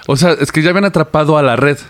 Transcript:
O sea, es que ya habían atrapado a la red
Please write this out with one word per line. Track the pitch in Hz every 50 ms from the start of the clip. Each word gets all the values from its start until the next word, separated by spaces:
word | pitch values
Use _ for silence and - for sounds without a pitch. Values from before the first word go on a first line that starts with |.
| -
O | - 139
sea, | 120 175 175
es | 151 - 143 -
que | - 160
ya | 151 175
habían | 180 202 202
atrapado | 196 - 170 151 - - 156 151 147 156
a | 151 143
la | 127 117
red | 117 139 143 139 - -